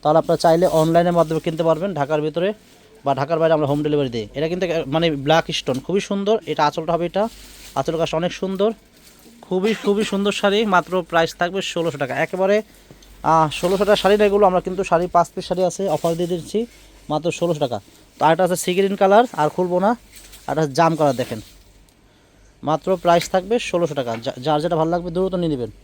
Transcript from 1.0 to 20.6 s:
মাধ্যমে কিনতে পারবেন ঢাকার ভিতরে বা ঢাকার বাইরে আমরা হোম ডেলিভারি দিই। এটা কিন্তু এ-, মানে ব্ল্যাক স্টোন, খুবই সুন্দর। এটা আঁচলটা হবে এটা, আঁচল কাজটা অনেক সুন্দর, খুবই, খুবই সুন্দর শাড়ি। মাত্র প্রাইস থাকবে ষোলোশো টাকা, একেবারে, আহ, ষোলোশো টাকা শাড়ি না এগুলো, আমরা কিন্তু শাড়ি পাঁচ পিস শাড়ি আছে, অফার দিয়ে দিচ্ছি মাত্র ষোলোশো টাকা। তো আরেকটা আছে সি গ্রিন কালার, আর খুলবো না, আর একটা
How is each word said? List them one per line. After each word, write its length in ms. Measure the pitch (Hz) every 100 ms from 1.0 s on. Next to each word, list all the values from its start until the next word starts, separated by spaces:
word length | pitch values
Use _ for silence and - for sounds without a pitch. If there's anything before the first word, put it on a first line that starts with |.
| 175 175
মাধ্যমে 220 | 156 160 175
কিনতে 180 | 160 165
পারবেন 220 | 156 196
ঢাকার 260 | 160 139 151 151
ভিতরে 220 | 151 185 208 _ - - -
বা 80 | 135
ঢাকার 240 | 131 143 165
বাইরে 140 | 160 160
আমরা 120 | 147
হোম 100 | 147 151
ডেলিভারি 240 | 147 135 123
দিই। 100 | 104 135
এটা 100 | 160
কিন্তু 160 | 180 185
এ-, 200 | 165 135
মানে 120 | 156 170 143 135
ব্ল্যাক 200 | 160 160 -
স্টোন, 180 | - 254 -
খুবই 160 | 190 -
সুন্দর। 260 | 196 196 220 -
এটা 160 | 151 151
আঁচলটা 240 | 160 160
হবে 120 | 170 170
এটা, 140 | 190 220 - - - - -
আঁচল 160 | 135 160
কাজটা 160 | 160 160
অনেক 160 | 175 -
সুন্দর, 300 | 190 190 208 220 _ _ - - - - -
খুবই, 260 | 185 202 208
খুবই 200 | 208 202
সুন্দর 280 | 214 196 202 196
শাড়ি। 200 | 202 202 220
মাত্র 180 | 180 165 185 170
প্রাইস 200 | 170 165 -
থাকবে 200 | 175 190 175
ষোলোশো 240 | - 165 143
টাকা, 120 | 135 131
একেবারে, 320 | 160 185 190 208 214 - - - - - -
আহ, 160 | 160 156 -
ষোলোশো 240 | 180 190
টাকা 140 | 202 208
শাড়ি 140 | 190 202
না 40 | 208
এগুলো, 160 | 202 202
আমরা 100 | 185 180
কিন্তু 160 | 185 190
শাড়ি 160 | 170 175
পাঁচ 140 | 175 170
পিস 100 | - -
শাড়ি 140 | 180 180
আছে, 120 | - 190 151
অফার 160 | 165 165
দিয়ে 120 | 175
দিচ্ছি 260 | 175 156 208 233 - - - -
মাত্র 160 | 151 165 -
ষোলোশো 220 | 175 156
টাকা। 140 | 139 113 - - - -
তো 20 | 147
আরেকটা 180 | 165 180
আছে 100 | 180
সি 140 | - 180
গ্রিন 200 | 196 196
কালার, 280 | 196 202 247 -
আর 80 | 151 -
খুলবো 200 | 180 180
না, 60 | 196 233 - - - - -
আর 80 |
একটা 80 | 139